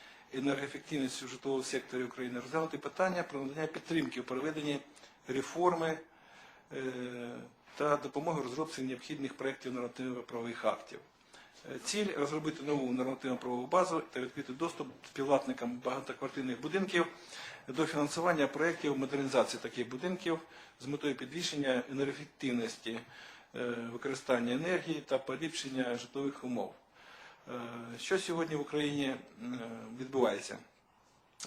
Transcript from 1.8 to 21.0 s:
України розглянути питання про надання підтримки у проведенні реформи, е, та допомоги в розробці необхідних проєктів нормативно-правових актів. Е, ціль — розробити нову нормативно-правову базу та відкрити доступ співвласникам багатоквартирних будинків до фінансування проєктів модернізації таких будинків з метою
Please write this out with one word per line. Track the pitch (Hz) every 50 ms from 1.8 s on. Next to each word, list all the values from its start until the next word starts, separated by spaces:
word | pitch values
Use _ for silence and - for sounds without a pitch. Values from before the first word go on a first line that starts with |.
| 127 - - 127 127
України | 120 - - 127 123 123 123
розглянути | 120 127 151 160 160 160 - 143
питання | - 147 - - 185 190 180 175 165
про | - 143 139
надання | 135 131 143 156 156
підтримки | 151 - - - - 165 160 143 127 - 127
у | 120
проведенні | - 127 127 139 156 151 156 147 147 143 139 - - - - - - - - - -
реформи, | 127 135 131 - - 165 175 180 170 165 165 160 160 160 - - - - - - - - - - - - - - -
е, | 135 135 131 123 123 123 123 123 120 120 120 120 120 120 123 - _ - - -
та | - 139 147 147
допомоги | 147 - 135 - 147 151 170 165 151
в | 135
розробці | 123 120 143 156 160 - - 131
необхідних | 131 127 123 - - 151 147 139 131 -
проєктів | - 131 135 131 - - 127 123
нормативно-правових | 123 120 120 120 - 127 131 127 123 117 - 123 120 117 120 113 - -
актів. | 107 101 - - - - - - - _ _ - - - - - - - - - - 135
Е, | 127 -
ціль — | - 196 208 214 196 165
розробити | - 143 143 147 156 151 156 156 - 139
нову | 143 147 143 131 123 123
нормативно-правову | 127 127 131 135 127 - 131 127 123 - 127 123 123 123
базу | 131 - 185 180 170 165 160 - -
та | - 131
відкрити | 127 123 - 143 139 - 127
доступ | 139 165 165 - - 147 127 123 - -
співвласникам | - - - 135 139 147 135 - - 127 - 123 120 123 123 -
багатоквартирних | 127 127 135 135 - 127 - 135 127 - 139 131 127 123 113
будинків | 131 156 160 196 190 190 - 175 165 - - - - - - - - - - - - -
до | 127 131 160
фінансування | 156 160 147 143 143 - 170 165 180 170 156 143
проєктів | 131 - 143 156 170 160 - - 151 139 131
модернізації | 135 127 143 139 139 131 123 127 110 - - 117 -
таких | 113 - 123 120 113
будинків | 127 131 147 180 185 180 - 170 165 160 - - - - - - - _
з | 127
метою | 131 143 147